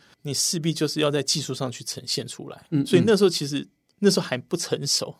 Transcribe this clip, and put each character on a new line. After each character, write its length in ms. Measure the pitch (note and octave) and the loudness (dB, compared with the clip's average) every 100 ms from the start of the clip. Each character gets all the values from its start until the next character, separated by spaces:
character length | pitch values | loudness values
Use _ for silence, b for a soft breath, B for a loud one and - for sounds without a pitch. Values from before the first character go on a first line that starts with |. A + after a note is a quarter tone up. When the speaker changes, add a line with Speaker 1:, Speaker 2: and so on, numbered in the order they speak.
| b b | b b
Speaker 1:
你 100 | D3 | -6
势 280 | C3 - F3+ | -2 -2 0
必 120 | D#3+ | -2
就 140 | D3+ D3+ | 0 -2
是 140 | D3+ | 0
要 100 | D3 | 0
在 100 | C#3+ | 0
技 200 | C#3 D#3 | 0 -2
术 120 | - | -4
上 200 | B2+ B2+ | -6 -6
去 100 | - | -6
呈 180 | - - A#2+ | -10 -10 -6
现 180 | - | -6
出 240 | - - - | -6 -12 -14
来。 180 | - _ | -16 _
Speaker 2:
嗯， 140 | D3 | -2
嗯。 20 | C#3 | 4
Speaker 1:
所 100 | F3+ | 4
以 60 | |
那 120 | G3+ G3 | 6 6
时 80 | |
候 60 | G3 | 4
其 180 | E3 C#3+ | 2 -2
实， 180 | C#3+ - _ _ _ | -4 -6 _ _ _
那 100 | G3+ | 2
时 120 | F#3+ | 2
候 60 | - | 0
还 120 | B2 | -6
不 180 | - - | -4 -6
成 300 | - D3 C#3+ | -4 -4 -2
熟， 300 | - - | -2 -2